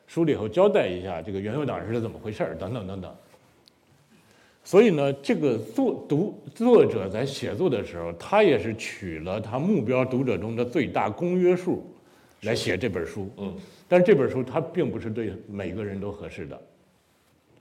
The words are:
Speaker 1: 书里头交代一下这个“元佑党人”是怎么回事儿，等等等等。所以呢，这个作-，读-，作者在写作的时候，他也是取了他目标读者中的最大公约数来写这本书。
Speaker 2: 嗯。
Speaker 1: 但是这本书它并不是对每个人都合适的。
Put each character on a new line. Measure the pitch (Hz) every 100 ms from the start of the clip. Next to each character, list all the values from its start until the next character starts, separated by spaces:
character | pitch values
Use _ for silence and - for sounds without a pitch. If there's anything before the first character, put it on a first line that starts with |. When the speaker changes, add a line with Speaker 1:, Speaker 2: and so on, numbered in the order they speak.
| -
Speaker 1:
书 | 165 165
里 |
头 | 104 107
交 | 175 202
代 | 196 107
一 | 90
下 | 95 85
这 | 85
个 | 95
“元 | 104
佑 | 131
党 | 139 92
人” | 90
是 | 117
怎 | 110
么 | 78
回 | 107
事 | 110
儿， | 175 123
等 | 95
等 | 123 92
等 | 98
等。 | 85 - _ _ _ _ _ _ _ _ _ _ _ _ _ _
所 | - 185
以 | 233
呢， | 151 139
这 | 139 - 196
个 | 147 113
作-， | - - 262 - -
读-， | 143 202 - - -
作 | 233 220
者 | 135 117 95
在 | 104
写 | 135 - 95
作 | 87 127
的 | 110 -
时 | 85
候， | 85
他 | 85 - 208
也 | 208 117
是 | 107 113
取 | - - 92 80
了 | 85 104
他 | 107 123
目 | 180 196 110
标 | 127
读 | 127 123
者 | 123 92
中 | 110 113
的 | 123
最 | 123 101
大 | 131 104
公 | 104 175 180
约 | 175 180
数 | 180 117 - - _ _ _ _
来 | 107 113
写 | 117 95
这 | 120
本 | 90 82
书。 | 104 95 -
Speaker 2:
嗯。 | 95 87 - - -
Speaker 1:
但 | 180
是 |
这 | 180 156
本 | 120
书 | 131
它 | 120 135
并 | - 180 135
不 | 110
是 | 113
对 | 113 110 92 -
每 | 101 92
个 | 104 104
人 | 98
都 | 101
合 | 98 82
适 | - 76
的。 | 67 - _ _ _ _ _ _ _ _ _